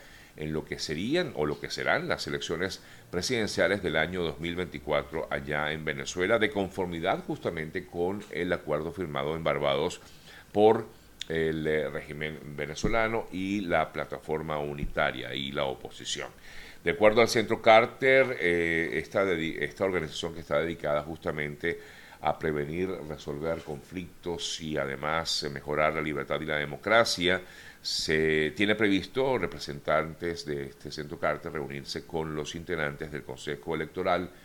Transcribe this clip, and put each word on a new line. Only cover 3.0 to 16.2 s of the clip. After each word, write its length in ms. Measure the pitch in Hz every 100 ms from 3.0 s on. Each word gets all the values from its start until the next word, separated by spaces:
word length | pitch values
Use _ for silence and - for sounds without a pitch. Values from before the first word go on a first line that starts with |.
| -
presidenciales 720 | 87 90 120 101 - 87 101
del 120 | 85 78
año 280 | 80 92
dos 160 | 82 71
mil 160 | 85 87
veinticuatro 720 | 85 76 - 73 69 80 -
allá 420 | 73 69 73 76
en 140 | 78 78
Venezuela, 540 | 71 69 87 92 117
de 100 | 104
conformidad 760 | 101 92 98 90 85 87 160
justamente 600 | 180 151 107 82 78 92 82
con 380 | 87 87 104 -
el 200 | - 90
acuerdo 400 | 85 - 73 80
firmado 440 | 85 85 71 71 82
en 80 |
Barbados 580 | 78 71 71 69 87 - - - - - -
por 360 | 101 107 214 - - - - -
el, 380 | 80 80 80 78
eh, 200 | 78 69
régimen 520 | 76 73 73 76 76 69 71
venezolano 680 | 73 76 107 113 110 113 -
y 300 | 90 95 104
la 320 | 87 82 76
plataforma 640 | 76 71 71 - 78 80 76
unitaria 800 | 73 73 73 - 71 64 62 65
y 160 | 69
la 140 | 71 67
oposición. 640 | 64 - - 60 71